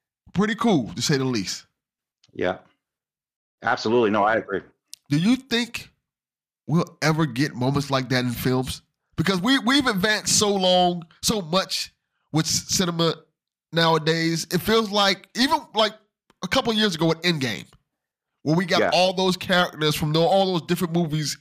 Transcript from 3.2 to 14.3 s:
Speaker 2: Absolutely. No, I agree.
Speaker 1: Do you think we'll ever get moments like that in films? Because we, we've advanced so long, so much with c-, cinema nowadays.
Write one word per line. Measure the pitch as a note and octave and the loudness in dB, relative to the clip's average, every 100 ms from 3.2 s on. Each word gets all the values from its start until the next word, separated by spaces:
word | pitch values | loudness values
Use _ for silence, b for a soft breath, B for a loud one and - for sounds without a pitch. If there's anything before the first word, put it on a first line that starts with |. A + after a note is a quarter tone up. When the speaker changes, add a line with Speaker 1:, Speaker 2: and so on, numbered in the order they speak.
| _ _ _ _ | _ _ _ _
Speaker 2:
Absolutely. | A2+ B2 A2 B2 A2 | -4 -2 2 2 2
No, | G#2+ G#2 | 2 2
I | A2 | 0
agree. | - F#2+ - _ _ - _ | -2 -8 -8 _ _ -20 _
Speaker 1:
Do | D3 | 0
you | F#3+ C4 | 2 0
think | - A#3 A#3 - - _ _ _ _ _ _ _ - | 0 -4 -4 -8 -14 _ _ _ _ _ _ _ -2
we'll | D#3 - - | -2 -2 -2
ever | D3 D#3 D#3+ | -2 0 -2
get | A2+ D#3 A2 | 0 -4 0
moments | B2+ C#3+ C#3 | -2 -2 -2
like | C3+ B2 | -4 0
that | C3 | -2
in | B2 | -2
films? | A#2+ C3 C3 B2+ - _ _ _ - | -2 -2 -2 -4 -10 _ _ _ -2
Because | E3 F#3+ | -2 0
we, | G#3 C4+ | 0 0
we've | G#3 C#4 B3+ | 2 2 2
advanced | G3+ G#3+ G#3 - - | 0 0 0 0 0
so | G#3 | 0
long, | G3+ F#3 F3+ F3+ F3 D#3+ b | 2 2 4 2 0 -10 b
so | - A3 | -4 -4
much | D#3 F#3 F3+ - - _ _ _ _ | -2 -2 -2 -8 -10 _ _ _ _
with | D3+ D#3+ | -2 0
c-, | - - - | -4 -2 -2
cinema | F3 E3+ E3 - _ _ _ _ _ | 0 0 0 -2 _ _ _ _ _
nowadays. | E3 E3 D#3+ D#3 E3 E3 | 0 2 2 2 0 0